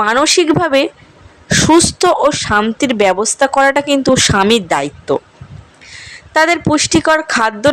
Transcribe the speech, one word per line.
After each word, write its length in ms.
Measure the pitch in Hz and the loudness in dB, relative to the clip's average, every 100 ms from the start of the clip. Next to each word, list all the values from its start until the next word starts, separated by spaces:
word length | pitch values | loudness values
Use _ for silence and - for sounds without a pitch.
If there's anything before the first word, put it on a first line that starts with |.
মানসিকভাবে 800 | 202 240 311 - 320 320 330 269 294 - - - - _ - - | 0 0 0 0 0 0 0 0 -2 -6 -20 -20 -20 _ -4 -2
সুস্থ 400 | - 330 - - 359 320 | 2 2 2 0 -2 0
ও 20 | 233 - | -2 -2
শান্তির 480 | - 208 220 220 269 220 | -2 0 0 -2 -2 0
ব্যবস্থা 440 | 196 185 220 - 269 | 0 0 -2 -2 -2
করাটা 260 | 269 277 277 285 | 2 2 0 0
কিন্তু 220 | 277 262 254 - | -2 0 0 0
স্বামীর 380 | 214 202 233 170 | 0 2 0 0
দায়িত্ব। 360 | 156 143 - - 139 _ - - - - _ - - - - - 311 | -4 -4 -8 -4 -4 _ -20 -20 -20 -20 _ -20 -20 -20 -20 -6 0
তাদের 220 | 320 339 - | 0 0 0
পুষ্টিকর 520 | 294 - 330 320 311 311 | -2 0 0 0 0 0
খাদ্য 300 | 247 220 208 269 | -2 -2 0 -2